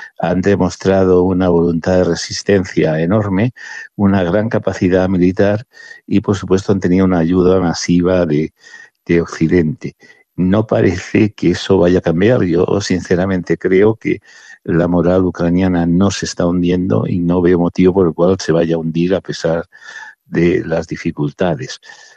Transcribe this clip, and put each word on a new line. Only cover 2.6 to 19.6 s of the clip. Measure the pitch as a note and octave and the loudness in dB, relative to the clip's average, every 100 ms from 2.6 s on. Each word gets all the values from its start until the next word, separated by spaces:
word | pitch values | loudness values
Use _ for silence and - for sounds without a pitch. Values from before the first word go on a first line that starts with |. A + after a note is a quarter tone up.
| F#2 - - D#2 | 0 -2 -2 0
enorme, | E2 A2 G2+ F#2+ A#2+ - - - - | 0 0 0 0 -2 -4 -14 -18 -16
una | - G2 G2 | -2 0 2
gran | F2 G2 A2+ | 0 0 0
capacidad | A2+ - F#2+ F#2+ F#2 F#2 | -2 -4 -2 0 2 2
militar | F#2+ F2+ F#2+ G2+ G#2+ - - - - | 2 2 2 0 0 -6 -20 -20 -20
y, | - G2 | -4 -2
por | - F#2+ | 0 -2
supuesto, | F#2 F#2+ - | 0 0 0
han | G2 | 0
tenido | F#2 F2+ | 2 2
una | F#2+ F2+ | 2 2
ayuda | E2 F#2 F2+ F#2+ | 2 2 4 2
masiva | E2+ E2 - F2 F2 F#2 F2 | 0 -2 0 2 2 2 0
de, | D2 D#2 - - - - _ | 0 -2 -8 -20 -20 -20 _
de | - E2+ | -2 0
Occidente. | E2 - D#2+ F2+ D#2+ - - - - _ _ | 0 -2 0 2 0 -4 -10 -14 -20 _ _
No | - F#2 G2+ A2 | -4 0 0 0
parece | A2 A2 F2+ - - G#2+ | 0 0 -2 -2 0 0
que | - E2 | -2 -2
eso | F2+ - F#2+ | -2 0 2
vaya | F2 F#2 | 4 2
a | |
cambiar. | F2 E2 G2+ B2 | 0 0 2 2
Yo, | F#2+ E2 - G2+ | 2 0 0 -2
sinceramente, | G2 F#2 E2 F2+ F#2+ F#2 E2 E2 | -2 -4 0 -2 0 -4 -2 -4
creo | F2+ F#2 G#2+ | 0 2 2
que | A2+ - F2 - - - - | 0 -4 -6 -8 -20 -20 -14
la | - E2+ F2 | -4 0 0
moral | F2 E2+ F#2 F#2 | 0 2 2 0
ucraniana | F2 F2 F2 F#2 F2+ E2+ | -2 -2 0 0 0 0
no | E2+ G2 | 2 0
se | - D#2+ | -2 -6
está | - | -4
hundiendo | F2 F2+ F2 F2+ F#2 A2 - | -2 0 0 -2 0 -2 -2
y | F#2+ | -2
no | F2 F2 | 0 0
veo | F2 F2+ | 2 2
motivo | E2+ - F#2 | 0 2 2
por | F2+ F2 | 4 0
el | |
cual | D2+ F2 F#2+ | 2 0 0
se | - | 0
vaya | D#2+ E2 | 0 0
a | E2 | -2
hundir | D#2+ D#2+ F2 | -2 -2 0
a | F#2 | -2
pesar | - D#2 E2 E2+ | -4 -6 -4 -4